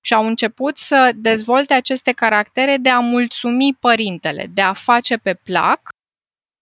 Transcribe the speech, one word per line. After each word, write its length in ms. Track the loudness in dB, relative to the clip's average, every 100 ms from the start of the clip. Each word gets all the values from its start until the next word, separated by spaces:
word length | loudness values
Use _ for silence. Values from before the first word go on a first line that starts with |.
Și 120 | 2
au 120 | 0 2
început 520 | -2 -4 -4 -6 -6
să 340 | 0 4 4 2
dezvolte 580 | -2 -2 2 0 2
aceste 380 | 0 0 -4 -4
caractere 640 | 0 0 0 -2 -2 0 2
de 120 | 2
a 100 | 2
mulțumi 760 | 2 0 -2 -4 -4 0 0 0
părintele, 680 | 0 0 0 -4 -6 -6 -6
de 80 | -2
a 120 | -2
face 440 | -2 0 0 2 -2
pe 160 | -2
plac, 560 | -6 -4 0 0 -2 -6 -20 _ _ _ _ _ _